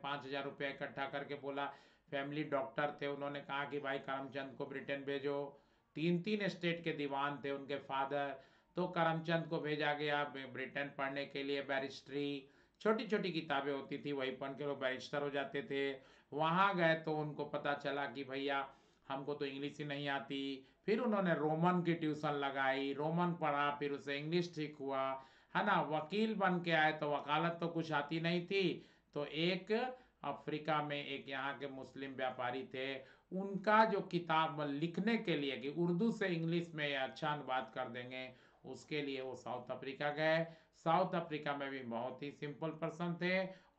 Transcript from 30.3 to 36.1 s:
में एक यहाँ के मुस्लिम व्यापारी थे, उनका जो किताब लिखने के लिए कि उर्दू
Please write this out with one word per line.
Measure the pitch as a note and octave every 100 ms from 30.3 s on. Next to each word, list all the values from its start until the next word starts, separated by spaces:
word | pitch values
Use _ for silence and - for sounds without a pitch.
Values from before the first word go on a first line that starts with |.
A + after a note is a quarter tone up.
| C#3+ - D3+ D#3 D3+
में | D3 C#3+
एक | C#3 C3+ A#2+
यहाँ | C3+ C#3 C3+
के | C#3
मुस्लिम | C3+ B2+ C3 C3+
व्यापारी | C3 C3 C3 B2 C3 A#2+
थे, | C3 C3+ C3+ - - _
उनका | F#3 G3 F#3 G#3+ G#3+
जो | A3 G3
किताब | - F3 E3+ D#3+ D#3+ D3+
लिखने | D3 C#3+ E3+ F3 G#3 A3+
के | - D3
लिए | C#3 B2
कि | C3+
उर्दू | D3+ E3+ F3 A3+